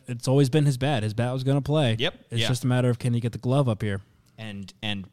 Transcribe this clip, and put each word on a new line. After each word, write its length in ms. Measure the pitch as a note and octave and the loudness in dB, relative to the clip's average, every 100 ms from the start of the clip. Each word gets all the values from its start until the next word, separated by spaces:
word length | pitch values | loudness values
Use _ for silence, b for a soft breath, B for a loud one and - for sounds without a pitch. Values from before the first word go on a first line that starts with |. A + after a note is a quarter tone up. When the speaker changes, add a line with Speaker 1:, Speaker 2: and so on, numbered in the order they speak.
| - | -6
Speaker 1:
it's 200 | A#2+ - | -6 2
always 220 | C3+ C#3 | 4 4
been 160 | D#3 C#3+ | 4 2
his 100 | B2+ | 2
bat. 260 | C3 C#3 | 0 0
His 100 | G#2+ | -2
bat 180 | G#2 A#2+ | -2 -2
was 120 | C3 | -2
gonna 180 | B2+ C#3 | 0 0
play. 340 | C3 D3+ C3 A2 | 2 2 2 2
Speaker 2:
Yep. 160 | C#3+ - - | -2 -4 -8
Speaker 1:
It's 100 | A#2 | -2
Speaker 2:
Yeah. 60 | A2+ | 0
Speaker 1:
just 160 | B2 | 0
a 40 | C3 | 2
matter 220 | B2 B2 | 2 2
of 80 | A#2+ | 0
can 140 | B2+ | 0
he 60 | A#2+ | 0
get 120 | A2+ | -2
the 60 | - | -4
glove 320 | B2 C3+ C3+ | 0 2 2
up 120 | G#2+ | 0
here. 180 | G#2+ G2 - _ _ - | -2 -6 -8 _ _ -16
Speaker 2:
And, 320 | A2 G2 F#2+ - | -14 -12 -14 -10
and 220 | A2 G#2 F2+ | -6 -6 -8